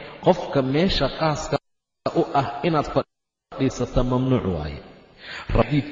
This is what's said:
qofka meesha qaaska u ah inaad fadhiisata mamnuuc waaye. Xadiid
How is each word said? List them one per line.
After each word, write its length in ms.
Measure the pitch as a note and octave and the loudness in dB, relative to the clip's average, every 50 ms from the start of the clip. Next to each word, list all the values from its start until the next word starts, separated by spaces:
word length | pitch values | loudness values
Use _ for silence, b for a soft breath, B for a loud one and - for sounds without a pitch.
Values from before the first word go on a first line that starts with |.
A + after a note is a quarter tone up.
| - - - - | -14 -16 -16 0
qofka 400 | - E3+ F3+ - - - - C#3 | 2 2 2 2 0 -2 0 0
meesha 460 | C3 C3 C3+ D#3 F#3+ G3 - - C#3 B2+ | 0 2 2 2 2 2 2 2 0 -2
qaaska 480 | - - D#3+ D#3 C#3+ C3 - - C#3+ - _ _ _ _ _ _ _ _ - | -2 0 0 0 0 -2 -4 -4 -4 -4 _ _ _ _ _ _ _ _ -6
u 160 | C3 - E3 - - - | -2 0 0 0 2 2
ah 260 | C#3 B2+ - - - | 0 0 0 -6 -4
inaad 260 | - F3 D#3+ C#3+ - - | -2 0 0 0 0 0
fadhiisata 1080 | - C#3 - _ _ _ _ _ _ _ _ _ - - C3+ B2+ - - A#2+ - - B2+ B2 | -2 -2 -2 _ _ _ _ _ _ _ _ _ -4 0 0 0 0 -2 -6 0 0 0 2
mamnuuc 400 | B2 B2+ B2+ C3 C3 B2+ A2 G2 | 2 2 0 2 2 2 2 2
waaye. 360 | F#2+ F2 D2+ D2+ D2+ C#2+ C2+ - - - - - _ B B B B B B B B | 0 -2 -2 -4 -6 -10 -12 -16 -18 -20 -20 -20 _ B B B B B B B B
Xadiid 380 | - B2 A2 B2 D3 C#3+ C3 - | 2 2 2 4 2 0 0 0